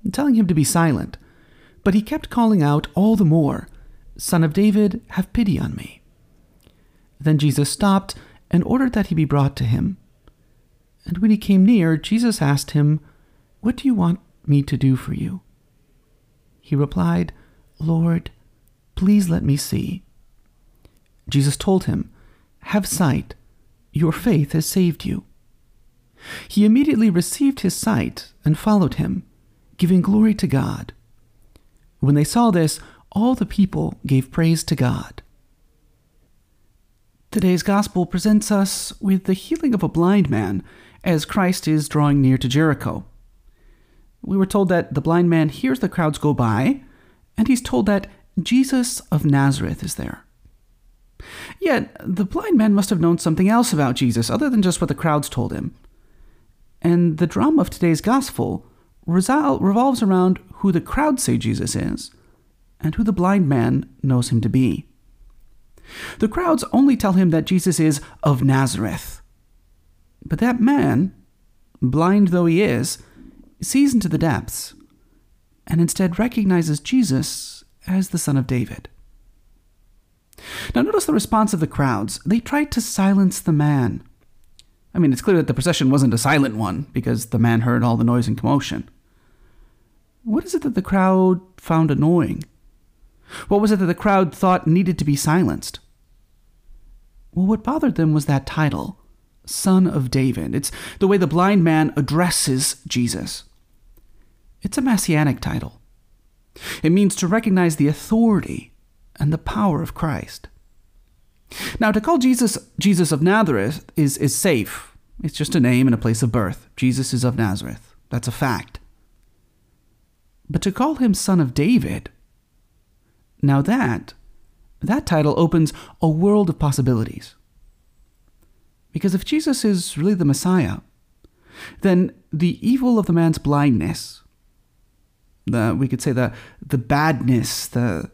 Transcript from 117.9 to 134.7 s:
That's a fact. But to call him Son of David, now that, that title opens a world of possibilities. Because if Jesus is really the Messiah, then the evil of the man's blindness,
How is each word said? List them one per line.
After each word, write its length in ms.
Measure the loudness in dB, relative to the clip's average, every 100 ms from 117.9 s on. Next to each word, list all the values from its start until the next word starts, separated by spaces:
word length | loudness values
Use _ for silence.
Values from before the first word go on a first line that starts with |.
| _ -8
That's 200 | -6 -6
a 40 |
fact. 460 | -4 -4 -4 -8 -20 _ _ _ _ _ _ _ _ _ _ _ _ _ _ _ _ -6
But 140 | -2
to 80 | -2
call 240 | 0 -2
him 180 | 2 2
Son 280 | 2 2 2
of 140 | 2
David, 560 | 0 2 2 0 -8 -12 _ _ _ _ _ _ _ _ _ _ _ _ -2
now 200 | 0 2
that, 520 | 2 0 0 -4 -8 -20 -20 -20 _ _ _ -10
that 280 | -4 -2 0
title 280 | 0 2 2
opens 360 | 2 2 0 -4 -18 -4
a 80 | -2
world 400 | 2 2 2 2
of 120 | 0
possibilities. 720 | -2 0 0 0 -2 -8 -18 _ _ _ _ _ _ _ _ _ _ _ _ _ _ _ _
Because 200 | -4 -2
if 120 | -2
Jesus 400 | -2 -2 0 0
is 340 | 0 0 -2 -2
really 160 | 0
the 100 | 2
Messiah, 520 | 2 2 2 0 0 -4 -12 _ _ _ _ _ _ -20 -20 -2
then 320 | 2 2 0 -4 -10
the 320 | -2 -2 0
evil 360 | 0 0 2 0
of 60 | 2
the 60 |
man's 260 | 2 2 0
blindness, 800 | 0 2 2 2 -2 -6 -12 -20 _ _ _ _ _